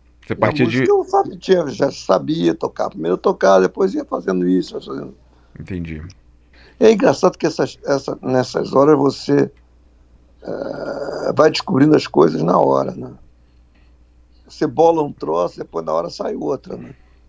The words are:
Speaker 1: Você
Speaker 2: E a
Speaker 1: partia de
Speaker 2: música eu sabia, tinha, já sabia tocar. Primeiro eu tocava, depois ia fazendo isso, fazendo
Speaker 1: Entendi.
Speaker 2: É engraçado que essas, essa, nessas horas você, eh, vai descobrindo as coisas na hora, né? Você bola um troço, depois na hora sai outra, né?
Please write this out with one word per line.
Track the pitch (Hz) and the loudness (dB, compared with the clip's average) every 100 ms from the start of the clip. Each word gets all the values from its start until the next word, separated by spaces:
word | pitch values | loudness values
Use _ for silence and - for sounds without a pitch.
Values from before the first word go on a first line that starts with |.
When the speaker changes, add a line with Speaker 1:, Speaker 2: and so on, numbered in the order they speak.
| _ _ - | _ _ -10
Speaker 1:
Você | |
Speaker 2:
E | 107 | -2
a | |
Speaker 1:
partia | 107 147 120 | 0 2 0
de | 120 | 2
Speaker 2:
música | 131 | 2
eu | 403 | 2
sabia, | - 392 - 175 | 2 -2 -2 -4
tinha, | - 180 151 | 0 2 0
já | 196 185 | -2 -2
sabia | - - 190 139 160 - | -2 0 0 0 -2 0
tocar. | - - - 107 | 0 -4 -6 -8
Primeiro | - 80 | -6 -4
eu | 92 | -2
tocava, | 208 185 - - | 0 2 4 4
depois | 185 - - | 4 0 -2
ia | 302 - | -2 -6
fazendo | - - 92 90 | -6 -4 -2 2
isso, | 92 - | 0 -2
fazendo | - - 67 - 65 _ _ _ - | -8 -10 -12 -12 -16 _ _ _ -18
Speaker 1:
Entendi. | 85 90 82 78 87 - _ _ _ - - - | -12 -10 -8 -10 -14 -20 _ _ _ -20 -14 4
Speaker 2:
É | 226 | 4
engraçado | 214 247 135 185 - | 6 4 2 0 0
que | 165 | -4
essas, | - 139 - | -2 -6 -6
essa, | - 139 - - | -4 -4 -4 -8
nessas | - 127 127 - - | -2 -2 -2 -4 -2
horas | 131 143 147 | 2 4 4
você, | 135 - - 143 131 - _ _ _ _ _ _ _ _ | 2 -2 0 0 0 -4 _ _ _ _ _ _ _ _
eh, | - - - - - - - - - 127 | -12 -10 -10 -10 -10 -10 -10 -8 -2 4
vai | 156 | 4
descobrindo | 143 - 135 151 | 2 -2 4 6
as | 147 - | 4 2
coisas | 139 147 151 | 2 2 2
na | 160 - | 0 2
hora, | 135 135 131 | 2 0 -2
né? | 123 127 - - _ _ _ _ _ _ _ _ _ _ _ _ | -6 -12 -16 -20 _ _ _ _ _ _ _ _ _ _ _ _
Você | - 180 | -6 -4
bola | 123 165 165 | 2 2 2
um | 147 | -2
troço, | - - 165 175 - | -6 -6 -4 -4 -6
depois | 156 - | -12 -10
na | - | -4
hora | 78 127 | -4 -4
sai | - 202 | -8 -8
outra, | - 151 135 - | -6 -6 -6 -8
né? | - 120 - _ _ | -16 -16 -20 _ _